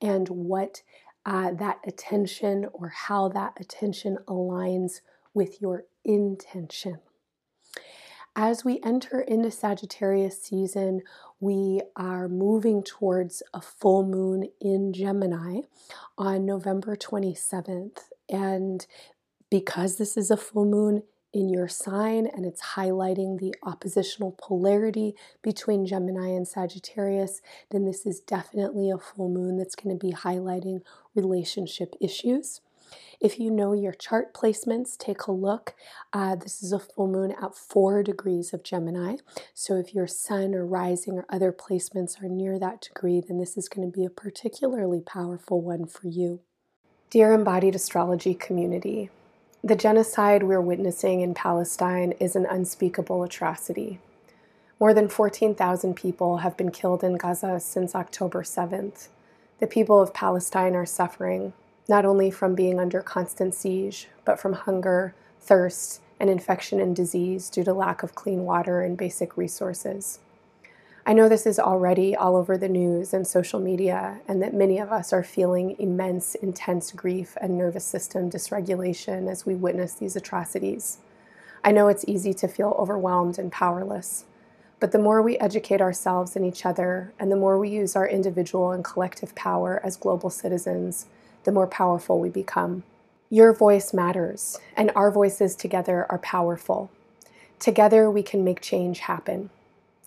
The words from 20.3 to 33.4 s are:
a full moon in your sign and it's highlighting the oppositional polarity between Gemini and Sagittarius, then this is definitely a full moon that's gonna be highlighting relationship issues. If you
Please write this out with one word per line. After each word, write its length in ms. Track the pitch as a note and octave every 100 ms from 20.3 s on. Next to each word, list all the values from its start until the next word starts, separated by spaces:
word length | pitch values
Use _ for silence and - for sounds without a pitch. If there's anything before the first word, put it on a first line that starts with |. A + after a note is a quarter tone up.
a 60 | G#3+
full 280 | - G#3+
moon 380 | G#3 G#3 G#3+ G#3 G#3+ _ _
in 180 | G3+ F#3+
your 180 | F#3 F3+
sign 580 | - - G3 G#3+ A3+
and 180 | A3 G3+
it's 180 | F3+ -
highlighting 760 | - - F#3+ F#3+ F#3 F#3 F#3+ F#3
the 160 | F#3+ -
oppositional 720 | G3 E3 F#3+ G3 F#3 - F#3+ F#3+
polarity 720 | - F#3 F#3+ G3+ A3 G#3+ G#3+ G#3 - _
between 420 | A3 G#3 - G3+
Gemini 440 | F#3+ F#3+ F3+ F#3 F#3
and 180 | F#3 F3+
Sagittarius, 920 | G3 F3+ F3+ - A3 G3 G3 F#3+ - - - -
then 160 | G3+
this 180 | F#3+ F#3+
is 140 | - E3+
definitely 720 | - F#3+ - G#3+ G3 G#3 G3
a 80 | F#3+
full 320 | - G3+ F#3
moon 280 | F3+ F3+ F#3
that's 180 | F#3
gonna 220 | - G3+ F#3
be 140 | F#3+
highlighting 680 | E3+ F3+ F3+ F#3 F3+ F#3+ F#3 - - _
relationship 800 | G#3+ F#3+ F3+ E3+ - F3 - F3 -
issues. 600 | F3 - A#3+ C4 - - _ _ - - - -
If 200 | G#3+
you 120 | -